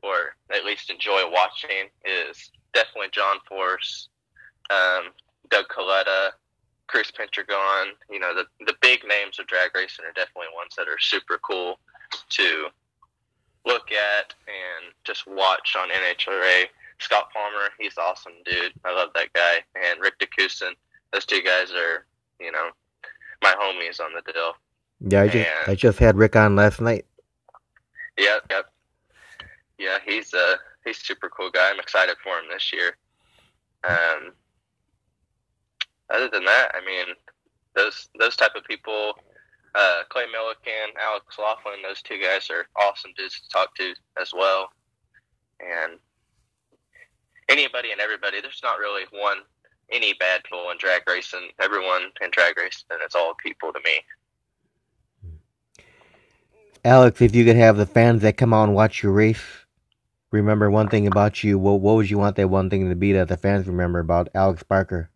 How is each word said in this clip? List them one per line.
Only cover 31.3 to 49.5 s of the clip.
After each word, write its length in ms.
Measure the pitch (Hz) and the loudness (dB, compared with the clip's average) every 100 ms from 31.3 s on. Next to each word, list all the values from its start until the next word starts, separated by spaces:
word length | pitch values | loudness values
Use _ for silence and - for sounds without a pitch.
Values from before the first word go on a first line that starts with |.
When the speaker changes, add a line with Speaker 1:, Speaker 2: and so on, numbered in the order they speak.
| - 92 | -8 -4
Speaker 1:
guy. 180 | 92 92 | 2 2
I'm 100 | 98 | 0
excited 360 | - 98 92 87 | -2 0 0 -2
for 160 | 98 87 | -6 -6
him 60 | 80 | -6
this 240 | 87 - | -8 -6
year. 240 | 85 87 - _ _ _ _ _ _ _ _ 90 | -4 -4 -6 _ _ _ _ _ _ _ _ -4
Um, 440 | 87 85 78 76 _ _ _ _ _ _ _ _ _ _ _ _ _ _ _ - _ _ | 0 0 -2 -8 _ _ _ _ _ _ _ _ _ _ _ _ _ _ _ -16 _ _
other 200 | 104 127 | -4 -2
than 160 | 107 92 | -2 2
that, 260 | 113 127 | 4 2
I 100 | - | -2
mean, 320 | 92 92 90 90 _ _ _ _ _ - | -8 -8 -8 -12 _ _ _ _ _ -2
those, 340 | 104 - - - | -2 -2 -20 -2
those 180 | 113 - | -2 2
type 200 | 113 107 | -2 -2
of 80 | |
people, 560 | - 110 - 107 104 - _ _ _ _ _ 104 | -12 -12 -8 -6 -6 -8 _ _ _ _ _ 2
uh, 280 | 98 87 - | 2 2 -2
Clay 160 | 131 117 | -6 -6
Milliken, 640 | 113 113 110 - 110 107 107 | -6 -6 -8 -8 -8 -8 -6
Alex 380 | 107 104 _ - | -6 -6 _ -6
Laughlin, 460 | 107 110 107 101 | -4 -4 -8 -12
those 180 | 95 98 | -12 -12
two 180 | - 104 | -12 -6
guys 300 | 98 95 - | -2 -2 -4
are 180 | 82 87 - | -8 -8 0
awesome 360 | 101 98 95 92 | 0 0 -14 -14
dudes 240 | 95 - | -12 -14
to 100 | - | -6
talk 260 | - 92 - | -4 -4 -4
to 180 | 92 - _ - | -8 -8 _ -10
as 140 | 92 | -10
well. 380 | 92 95 95 95 _ _ _ _ _ _ _ _ _ | -2 0 0 -4 _ _ _ _ _ _ _ _ _
And 400 | 90 85 80 85 _ _ _ _ _ _ _ _ _ _ - _ _ _ - | -10 -6 -8 -10 _ _ _ _ _ _ _ _ _ _ -20 _ _ _ 0
anybody 420 | 139 139 127 120 | 2 2 -4 -8
and 100 | 101 | -6
everybody, 400 | 107 107 101 98 | -4 -4 -6 -8
there's 200 | 127 - | -10 -8
not 160 | 123 90 | -6 -4
really 240 | 104 101 95 | -4 -6 -8
one, 280 | 101 101 98 - | -6 -4 -4 -10